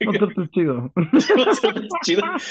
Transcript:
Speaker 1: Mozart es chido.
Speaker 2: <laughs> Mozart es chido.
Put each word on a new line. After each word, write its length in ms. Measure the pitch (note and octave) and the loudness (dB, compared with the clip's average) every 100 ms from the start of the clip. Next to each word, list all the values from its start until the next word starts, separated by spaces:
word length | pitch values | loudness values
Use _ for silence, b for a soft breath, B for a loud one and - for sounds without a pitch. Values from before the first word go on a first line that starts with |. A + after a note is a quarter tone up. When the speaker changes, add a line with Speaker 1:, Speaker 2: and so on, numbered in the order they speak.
Speaker 1:
Mozart 340 | A3 F#3+ G3+ - | -2 0 0 -2
es 120 | E3 | -4
chido. 420 | F#3 D#3 B2 B2+ F#3 | 0 0 -2 -4 -2
Speaker 2:
<laughs> 400 | D#3+ D4+ - E4 | 2 2 4 2
Mozart 480 | D#4 - A4 G#3 | 2 2 0 -2
es 140 | - E4+ | -6 -4
chido. 220 | - G3+ E4 F4+ B | 0 0 0 -4 B